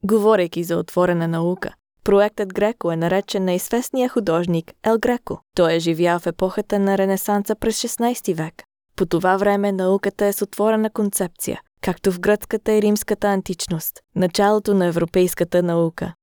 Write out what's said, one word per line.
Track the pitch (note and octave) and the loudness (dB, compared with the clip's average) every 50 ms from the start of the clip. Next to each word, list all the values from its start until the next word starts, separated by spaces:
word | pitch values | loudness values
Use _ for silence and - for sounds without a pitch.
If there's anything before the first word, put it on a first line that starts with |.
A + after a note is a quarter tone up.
| - | 0
Говорейки | G3 G#3 A3 G3+ G#3+ A3 G3+ F3+ E3+ - E3+ E3+ | 2 2 2 4 4 4 4 2 0 -2 -6 -4
за | E3+ E3+ | -2 -2
отворена | E3+ E3 - - - F3+ F3+ F3 E3+ E3 E3 | -4 -4 -4 0 0 2 2 2 0 0 -2
наука, | E3 E3 E3 F3 F3+ F#3 - - - _ _ _ _ _ _ | -2 0 0 -2 -2 -4 -6 -12 -12 _ _ _ _ _ _
проектът | - G3 G3 G3+ G#3 _ - G#3 F#3+ F#3+ | 2 4 4 4 4 _ -4 -8 -6 -2
Греко | G3 G3 G#3 A#3 _ - E3+ E3 | -2 0 0 -2 _ -4 -4 -2
е | |
наречен | D#3+ E3 E3+ F3+ F#3+ G3+ - - G3+ F#3 | 0 0 0 0 0 -2 -2 -4 -2 0
на | F#3 F3+ | 0 0
известния | F3+ - - - A#3 B3 - - C4 B3 B3+ | -2 -2 -2 -4 -4 -4 -2 -2 -2 -2 0
художник | - B3+ G#3+ F#3+ D#3+ E3 F3 F3 F3 E3 D#3+ - - _ _ | 0 -2 0 0 0 0 0 0 -2 -2 -2 -6 -16 _ _
Ел | A3 A3+ A3+ | 0 0 2
Греко. | - - B3 A#3+ _ - - - _ _ _ | 2 0 -2 -2 _ -10 -12 -12 _ _ _
Той | - F3+ E3 E3 | 2 2 4 4
е | E3 | 2
живял | E3 E3+ E3 D#3 F3 F3 E3+ F3 | 0 0 0 0 2 2 2 0
в | E3+ | -2
епохата | F3 E3 _ F#3+ F#3 F#3 - G#3 _ - G3+ | -6 -4 _ -2 -2 -2 -4 -4 _ 0 0
на | G3 G3 G3 G3 | 2 2 2 2
Ренесанса | F#3+ F#3+ G3 G3 - - G#3 G3+ G3+ - A3 | 2 0 0 -2 0 0 0 -2 0 -2 -4
през | - - A3+ G#3+ - | -2 -2 -4 -2 -2
шестнайсти | - A#3 - - A#3 A#3 B3 - - - F3 | -4 -6 -4 -2 -2 -2 -2 -2 -4 -4 -4
век. | D#3+ D#3+ D#3+ - _ - _ _ _ _ _ _ | -4 -4 -8 -10 _ -20 _ _ _ _ _ _
По | - F#3+ | -4 -2
това | E3+ - E3 F3+ F#3 F#3 | 0 0 0 2 2 2
време | G3 G3 G3+ G3+ G3+ G3+ G3+ G3 | 2 2 2 2 2 0 0 0
науката | F#3 F#3 F#3 F#3+ G3 - G3+ G3 - G#3+ | 0 2 2 2 2 0 -2 -2 0 0
е | G3+ G3 | 0 0
с | - G3+ | -2 -4
отворена | G3 - - G3+ A3 A3 A3 A3 A3 | -6 -4 -2 0 2 2 2 0 -2
концепция, | _ - G#3+ G3+ G3+ - G3 F3 - _ - - - - - _ _ _ | _ -2 -4 -2 -2 -4 -6 -6 -6 _ -8 -8 -8 -8 -10 _ _ _
както | - - - - _ G3 F#3 | -4 -4 -4 0 _ -2 0
в | F3+ | 0
гръцката | F3 G3+ G#3 G#3 - - - G#3+ _ - G#3+ | 2 2 2 2 0 -4 -6 -4 _ 0 2
и | G#3+ G#3 | 2 4
римската | G#3 G#3 G#3+ - - G#3+ - - G#3 | 2 2 0 0 -4 -4 0 0 0
античност – | G3+ F#3+ F#3+ - F#3 E3+ - - F3+ D#3+ - - - - _ _ _ | 0 0 -2 -4 -6 -8 -6 -6 -6 -6 -6 -8 -12 -14 _ _ _
началото | F#3 F#3 F3+ - - G3+ G3+ G#3+ G#3+ G3+ - G3+ | 0 0 0 2 2 2 4 4 2 2 2 2
на | G3 F3+ | 2 2
европейската | F3 E3 E3+ E3+ E3 _ F#3 F3+ F3+ - - F3 E3 - F3 F3+ | 2 2 0 -2 0 _ 2 2 2 2 -2 -4 0 2 0 2
наука. | F3 E3+ E3+ E3+ E3 E3 - F3 F3 E3+ _ | 2 2 0 0 0 -2 -6 -10 -10 -10 _